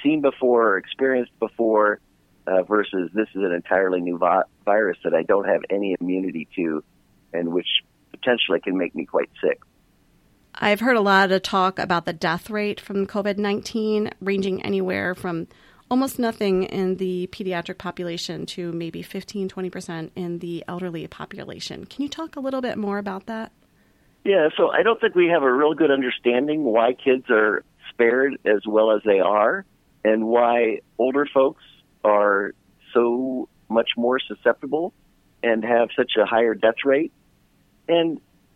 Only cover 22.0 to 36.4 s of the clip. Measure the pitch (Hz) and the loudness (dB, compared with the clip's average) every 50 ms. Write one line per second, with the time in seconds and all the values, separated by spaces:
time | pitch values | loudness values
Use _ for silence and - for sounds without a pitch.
22 | 277 285 - - 320 320 - 285 262 269 269 262 254 240 - - 208 202 202 202 | -8 -8 -8 -10 -12 -12 -10 -8 -8 -6 -6 -4 -4 -6 -6 -4 -4 -4 -4 -4
23 | 202 202 190 196 - - 226 220 226 - _ _ _ _ _ _ _ _ _ _ | -6 -8 -10 -10 -10 -12 -12 -12 -12 -14 _ _ _ _ _ _ _ _ _ _
24 | _ _ _ _ - - 196 180 151 156 - - 180 143 - - 180 220 226 220 | _ _ _ _ 0 2 4 4 4 2 2 2 2 2 4 2 2 2 2 2
25 | - 214 170 180 175 165 170 160 139 131 123 135 151 151 160 147 165 143 139 139 | 0 2 4 4 4 4 4 4 4 4 4 4 4 2 4 4 4 4 4 2
26 | 131 123 - - - 120 120 123 139 151 151 156 147 120 107 113 113 123 127 - | 0 -2 -2 0 2 2 2 2 2 0 0 0 0 2 4 4 4 4 2 0
27 | - 135 131 131 127 - 120 107 107 107 101 - - _ _ _ - - - - | 2 2 2 2 2 2 4 4 4 4 2 -2 -4 _ _ _ -20 -6 0 2
28 | 120 117 120 127 135 139 127 - - 92 107 101 - 113 107 107 110 110 107 104 | 2 4 4 4 2 0 -2 -2 0 0 0 0 0 0 2 4 4 4 2 2
29 | - 110 98 95 90 90 104 104 104 120 165 196 196 _ _ _ _ _ _ _ | 4 4 4 4 4 4 4 4 4 2 0 -2 -6 _ _ _ _ _ _ _
30 | - 110 110 110 110 113 117 120 120 117 120 120 120 113 107 - - _ _ - | 0 2 2 2 2 2 4 4 4 4 4 4 2 0 0 -4 -8 _ _ -2
31 | 117 127 131 143 143 143 - 135 135 143 160 _ _ - _ _ _ _ _ _ | 0 0 2 0 0 0 2 2 2 2 0 _ _ -20 _ _ _ _ _ _
32 | - 107 104 104 104 104 101 98 101 98 - _ _ _ _ _ _ - - 120 | 2 2 4 4 4 4 2 0 -2 -4 -8 _ _ _ _ _ _ -2 0 2
33 | 120 120 120 123 131 131 127 127 - - _ _ _ - 110 117 120 - - 120 | 2 2 2 0 -2 -4 -6 -6 -8 -10 _ _ _ -2 0 0 0 0 0 0
34 | 120 120 127 131 - - 107 - - 120 117 - - 135 143 156 170 208 - _ | 0 0 0 0 -4 -6 -8 -2 0 0 0 0 -2 -4 -4 -4 -4 -4 -8 _
35 | _ _ _ _ _ _ _ _ - 117 113 110 107 117 120 117 117 110 - - | _ _ _ _ _ _ _ _ 0 0 2 2 2 2 2 2 2 2 0 -2
36 | 123 - - 113 104 98 117 113 | -2 0 2 2 2 4 4 2